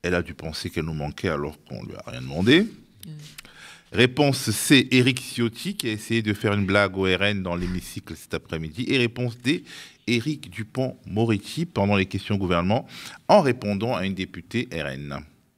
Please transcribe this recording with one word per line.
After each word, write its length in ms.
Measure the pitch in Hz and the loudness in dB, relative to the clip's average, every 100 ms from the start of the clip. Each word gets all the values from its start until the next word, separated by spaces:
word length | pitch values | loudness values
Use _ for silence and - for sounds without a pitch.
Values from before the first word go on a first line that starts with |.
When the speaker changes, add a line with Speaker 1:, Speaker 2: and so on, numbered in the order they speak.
Speaker 1:
Elle 120 | 87 | 0
a 80 | 90 | 0
dû 100 | 87 | -2
penser 380 | - 80 78 - | -8 -10 -8 -6
qu'elle 140 | - | -4
nous 100 | 80 | -4
manquait 360 | 78 73 - 95 | -4 -6 -4 -4
alors 260 | 76 73 - | -2 -4 -8
qu'on 180 | - 64 | -14 -14
lui 120 | 64 - | -12 -14
a 120 | - | -14
rien 80 | 123 | -12
demandé. 420 | 127 139 98 156 | -8 0 6 6
Speaker 2:
Mm. 480 | 220 - - - - 151 151 - - - - - _ | 4 -6 -20 -20 -18 -16 -18 -20 -20 -20 -20 -20 _
Speaker 1:
Réponse 640 | 92 127 127 143 131 - | 4 4 6 2 2 0
C, 340 | 104 - 139 127 | -2 4 4 6
Éric 280 | 127 123 127 | 4 4 2
Ciotti, 560 | - - 117 117 180 202 | -6 -2 -2 -2 -8 -6
qui 120 | 117 | -4
a 20 | |
essayé 320 | 107 - 113 | -4 0 0
de 100 | 107 | 0
faire 200 | 101 110 | 0 0
une 120 | 101 | 2
blague 320 | 95 101 101 95 | 4 4 4 2
au 100 | 95 | 2
R 180 | 92 | 4
N 180 | 101 101 | 2 0
dans 140 | 92 87 | -2 -4
l'hémicycle 580 | 90 90 - - - | -2 -4 -6 -14 -12
cet 200 | 82 - | -16 -8
après-midi. 500 | 80 - 82 80 78 127 | -8 -6 -6 -6 -6 -2
Et 120 | 135 | 0
réponse 380 | 120 120 123 113 | 0 0 -6 -2
D, 260 | 123 175 - - - - - | -2 -2 -4 -20 -20 -12 -2
Éric 420 | 120 127 147 90 | -2 0 -6 -8
Dupond-Moretti, 1160 | - 107 - 131 - - 98 117 104 - - 170 | -12 -8 -4 -4 -6 -6 0 2 2 -2 -6 -4
pendant 300 | - 101 101 | 0 2 4
les 100 | 95 | 2
questions 300 | 104 - 101 | -2 -2 -2
au 20 | |
gouvernement, 480 | 92 87 90 110 - - - - - | 2 2 4 0 -2 -16 -16 -18 6
en 140 | 202 | 6
répondant 560 | 143 123 104 98 113 110 | 6 0 -2 -2 0 0
à 100 | 95 | -2
une 80 | |
députée 540 | 92 92 85 85 110 123 | -4 -6 -8 -6 -4 -4
R 140 | 82 73 | -6 -6
N. 320 | 67 71 69 76 _ _ | -6 -8 -10 -12 _ _